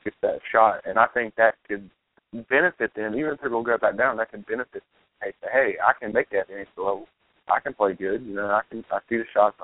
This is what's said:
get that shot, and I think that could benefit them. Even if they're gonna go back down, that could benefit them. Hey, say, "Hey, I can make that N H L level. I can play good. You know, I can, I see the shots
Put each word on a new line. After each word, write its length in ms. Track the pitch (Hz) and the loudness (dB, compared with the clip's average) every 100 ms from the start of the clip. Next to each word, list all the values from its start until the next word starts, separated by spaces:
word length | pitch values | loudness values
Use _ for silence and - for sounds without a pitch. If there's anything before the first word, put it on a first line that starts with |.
get 100 | 104 - | -6 -4
that 180 | 101 80 - | -2 -2 0
shot, 300 | 113 110 87 95 | 4 4 4 -2
and 140 | 95 | 2
I 60 | 117 | 2
think 220 | 123 113 - | 2 -4 2
that 200 | 113 - - | 2 2 -6
could 220 | 101 95 _ _ _ _ 117 117 | -8 -10 _ _ _ _ -14 0
benefit 440 | 135 175 - 113 - | 2 2 0 -4 -4
them. 200 | 107 110 | -4 -2
Even 160 | 151 | -4
if 80 | 143 | -4
they're 100 | - | -4
gonna 140 | 117 | -2
go 140 | 117 113 | 0 2
back 200 | 107 98 | 2 2
down, 200 | 127 110 | 0 0
that 140 | 113 | -4
could 140 | 104 - | -8 -8
benefit 280 | 113 123 | -6 -6
them. 80 | - - _ _ _ | -12 -16 _ _ _
Hey, 120 | 101 - | -12 -10
say, 60 | 92 | -2
"Hey, 240 | 127 120 85 | 2 2 2
I 100 | 110 - | 2 2
can 120 | 110 | 0
make 180 | 117 147 | -2 0
that 180 | 98 95 | -2 -4
N 80 | 98 | -8
H 60 | 98 - | -14 -6
L 80 | 98 | -4
level. 220 | 98 110 _ _ _ - | -4 -8 _ _ _ -2
I 120 | 95 | -2
can 120 | 139 | -2
play 200 | 131 101 | 0 0
good. 300 | 92 95 113 | 0 -4 -4
You 120 | 120 101 | -6 -6
know, 120 | 101 | 0
I 140 | 107 - | 0 -2
can, 140 | 113 - | -8 -6
I 60 | 101 - | -6 -4
see 100 | 117 | -4
the 60 | 113 | -2
shots 220 | - 104 - | 2 2 2